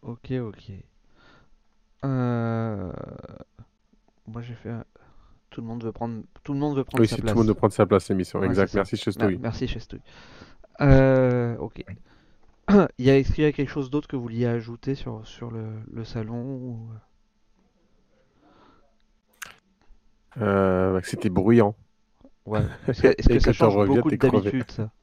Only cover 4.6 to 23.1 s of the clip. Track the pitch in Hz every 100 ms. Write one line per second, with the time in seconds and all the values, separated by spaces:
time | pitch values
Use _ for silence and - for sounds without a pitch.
4.6 | - 113 - _ _ - - _ _ -
5.6 | 117 117 113 107 117 113 - - - 143
6.6 | 147 139 131 127 113 113 113 107 110 104
7.6 | 110 - 104 101 - 95 90 92 95 92
8.6 | 95 104 95 104 - 98 104 90 120 110
9.6 | 123 120 - - - - - - - -
10.6 | - - 143 135 135 131 127 123 120 117
11.6 | - - - - - _ _ _ _ _
12.6 | - 202 170 - 123 135 135 - 151 143
13.6 | 135 - 135 143 147 135 120 117 120 117
14.6 | 113 117 - 139 - 110 110 - 120 113
15.6 | 110 110 113 117 110 117 110 120 120 135
16.6 | 127 113 113 110 _ _ _ _ _ _
17.6 | _ _ _ _ _ _ _ _ _ _
18.6 | _ _ _ _ _ _ _ _ - -
19.6 | _ _ _ - _ _ _ - 104 98
20.6 | 95 92 92 92 92 - 107 90 95 120
21.6 | 104 107 _ _ _ _ - _ - 107
22.6 | - - - 117 -